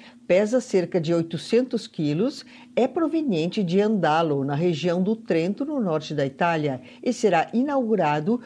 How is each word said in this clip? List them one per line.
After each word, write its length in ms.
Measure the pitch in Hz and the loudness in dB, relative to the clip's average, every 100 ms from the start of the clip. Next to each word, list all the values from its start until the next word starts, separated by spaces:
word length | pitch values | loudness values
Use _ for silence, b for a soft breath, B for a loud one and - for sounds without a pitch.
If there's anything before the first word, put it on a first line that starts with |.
| B B - | B B 2
pesa 340 | 185 214 247 | 2 4 0
cerca 400 | - 190 - 185 | 0 0 0 -2
de 120 | 156 | 0
oitocentos 720 | 170 165 160 - 226 254 233 - | 0 0 -6 0 0 0 -4 -6
quilos, 580 | - 147 151 254 - - B B - | -4 -2 0 -2 -4 -16 B B -2
é 100 | 254 | 0
proveniente 760 | 349 311 320 294 165 170 220 | 0 0 0 0 0 0 -2
de 160 | 175 190 | 0 2
Andalo, 640 | 208 214 160 156 165 139 | 2 2 2 2 2 0
na 100 | 135 | -2
região 480 | 143 180 143 175 175 | 0 0 0 0 0
do 140 | 190 226 | 0 -2
Trento, 480 | - 170 175 208 | 0 0 0 -2
no 160 | 285 285 | -4 -2
norte 340 | 190 156 147 | -2 -2 -4
da 100 | 147 139 | -2 -2
Itália, 560 | 139 175 160 147 127 B B | 0 0 0 -2 -4 B B
e 100 | - | -4
será 340 | 233 208 165 - | 0 2 2 2
inaugurado 840 | 226 285 277 226 214 151 151 160 240 | 0 0 -2 0 2 2 0 0 -2